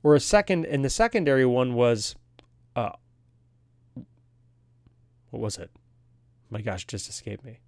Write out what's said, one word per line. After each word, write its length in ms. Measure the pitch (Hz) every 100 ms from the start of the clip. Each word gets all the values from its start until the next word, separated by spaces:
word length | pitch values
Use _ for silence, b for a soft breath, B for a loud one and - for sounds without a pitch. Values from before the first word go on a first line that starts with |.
Or 140 | 147 147
a 40 |
second, 460 | - 208 202 180 160
and 180 | 139
the 60 | 139
secondary 560 | - 226 226 147 135 127
one 300 | 123 127 120
was, 400 | 120 113 - - _ _ _ _ _ -
uh, 180 | 110 - _ _ _ _ _ _ _ _ _ 127 - _ _ _ _ _ _ _ _ _ _ _ _
what 120 | 113
was 180 | 107 -
it? 100 | - _ _ _ _ _ _ _ _
My 120 | 107
gosh, 260 | 107 92 -
just 200 | 101 -
escaped 380 | - - 101 120
me. 140 | 113